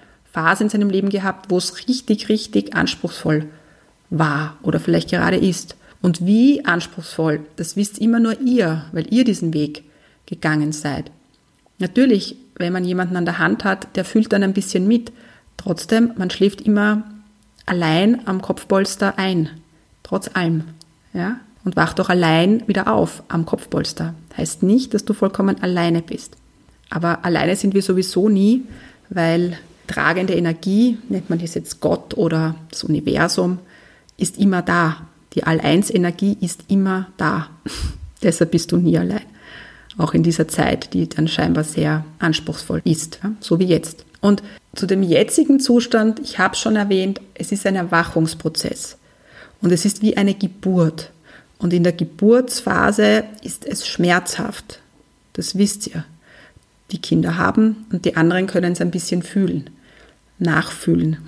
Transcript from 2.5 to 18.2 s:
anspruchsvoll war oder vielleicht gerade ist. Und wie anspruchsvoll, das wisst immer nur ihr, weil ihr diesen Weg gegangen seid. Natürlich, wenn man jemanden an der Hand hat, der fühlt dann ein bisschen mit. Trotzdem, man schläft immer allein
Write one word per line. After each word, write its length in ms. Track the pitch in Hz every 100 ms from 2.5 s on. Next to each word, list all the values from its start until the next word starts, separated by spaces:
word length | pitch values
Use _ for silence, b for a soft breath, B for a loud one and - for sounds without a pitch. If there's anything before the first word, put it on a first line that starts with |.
| - -
anspruchsvoll 720 | - 160 - 170 - 165 151 151 B B B B B _
war 480 | 160 156 147 151 -
oder 160 | - -
vielleicht 300 | 165 170 -
gerade 280 | 180 170 185
ist. 380 | 190 175 - - b b
Und 240 | 180 165 180
wie 400 | 214 262 285 -
anspruchsvoll, 760 | 170 165 - 160 - 160 151 151 -
das 200 | 165 -
wisst 220 | 202 -
immer 220 | 220 233
nur 200 | 226 226
ihr, 420 | 254 247 175 160 -
weil 140 | 165 160
ihr 120 | 226
diesen 300 | 233 196 165
Weg 300 | 160 147 147 b b b b -
gegangen 460 | 165 160 151 151
seid. 380 | 151 147 139 151 - _ _ _ _ _ _
Natürlich, 580 | 180 - 269 202 - - - -
wenn 180 | 175
man 100 | 185
jemanden 320 | 180 180 180 180
an 80 |
der 140 | 170 165
Hand 260 | 180 214
hat, 320 | 202 190 - -
der 80 |
fühlt 280 | 185 220 220
dann 80 | 202
ein 100 | 196
bisschen 340 | 196 196 208 190
mit. 260 | 233 233 B B B B -
Trotzdem, 560 | - 165 - 226 233 233
man 100 | 180
schläft 320 | - 196 196
immer 440 | - 208 208 214 220 - - _ _ _
allein 640 | - 180 165 160 202 240